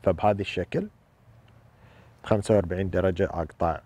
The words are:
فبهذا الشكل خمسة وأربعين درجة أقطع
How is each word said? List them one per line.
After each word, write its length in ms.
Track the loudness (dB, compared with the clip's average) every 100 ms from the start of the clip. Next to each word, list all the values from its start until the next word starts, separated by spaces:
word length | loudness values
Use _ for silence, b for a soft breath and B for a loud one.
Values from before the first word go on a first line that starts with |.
فبهذا 380 | 0 2 2 2
الشكل 460 | -2 -6 -4 -4 -6 _ _ _ _ -20 _ -20 _ b b b b b
خمسة 320 | -2 0 4 2
وأربعين 340 | 2 -4 -2
درجة 360 | 0 0 0 -2
أقطع 540 | -2 -8 -2 -2 -2